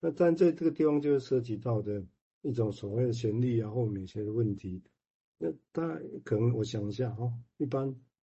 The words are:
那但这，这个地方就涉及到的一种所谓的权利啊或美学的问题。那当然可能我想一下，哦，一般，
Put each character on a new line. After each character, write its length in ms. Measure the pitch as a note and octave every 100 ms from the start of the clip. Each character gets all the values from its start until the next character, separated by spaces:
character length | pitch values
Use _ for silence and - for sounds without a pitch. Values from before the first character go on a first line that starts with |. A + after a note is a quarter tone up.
那 100 | E3
但 240 | D3+ F3
这， 160 | E3 F#3
这 140 | E3
个 60 | E3
地 140 | D3+
方 160 | D#3 D3
就 180 | D3 C#3+
涉 220 | B2 C3
及 160 | A#2+ G#2+
到 240 | B2 A2+
的 240 | G2+ G#2 F#2+ _ _ _
一 100 | -
种 200 | A#2+ A2
所 180 | G2 G2+
谓 160 | G#2+ B2
的 60 |
权 280 | A2+ A2+ A2
利 200 | B2 A#2
啊 100 | G#2+
或 160 | A2+ A#2
美 180 | G2 F#2
学 180 | A2
的 80 | G#2
问 240 | A2 A2 G2
题。 260 | F#2 F2+ - _ _ _ _ _
那 140 | E3 D3+ _
当 180 | - E3
然 140 | D#3+ - -
可 120 | - G#2+
能 160 | A#2
我 100 | A#2
想 240 | G#2+ A2 G2+
一 40 |
下， 220 | G2+ B2+ A2+
哦， 140 | A#2+ A#2+ - _
一 60 |
般， 300 | D3 C3+ C3+ C3 _ _